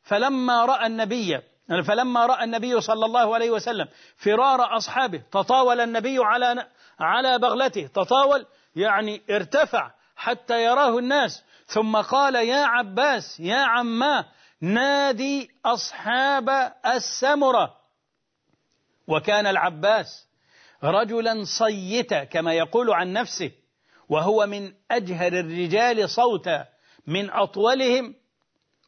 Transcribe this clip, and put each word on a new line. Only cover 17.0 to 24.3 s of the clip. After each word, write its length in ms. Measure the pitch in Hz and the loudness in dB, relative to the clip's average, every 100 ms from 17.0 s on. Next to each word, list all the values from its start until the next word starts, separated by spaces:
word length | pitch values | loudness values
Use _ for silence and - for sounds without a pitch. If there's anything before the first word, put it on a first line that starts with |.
| - - 262 294 277 240 147 - _ _ _ _ _ _ _ _ _ _ _ _ - | -4 -2 0 2 4 2 0 -6 _ _ _ _ _ _ _ _ _ _ _ _ -4
وكان 400 | 156 156 208 208 | -2 0 2 2
العباس 800 | 185 180 156 190 214 165 - _ _ _ _ _ _ | 0 -2 0 0 0 -2 -12 _ _ _ _ _ _
رجلاً 600 | 143 190 226 233 226 220 | 0 0 0 -2 -2 -4
صيتا 800 | 196 - 220 208 185 233 240 165 | -6 -2 -2 -2 -4 -4 -2 -4
كما 280 | 135 170 165 | -2 -4 0
يقول 380 | 165 160 233 247 | 0 0 0 0
عن 220 | 180 180 | 0 0
نفسه، 380 | 196 240 - 156 - _ _ _ _ - | -4 -6 -8 -10 -12 _ _ _ _ -4
وهو 380 | 151 175 | 0 2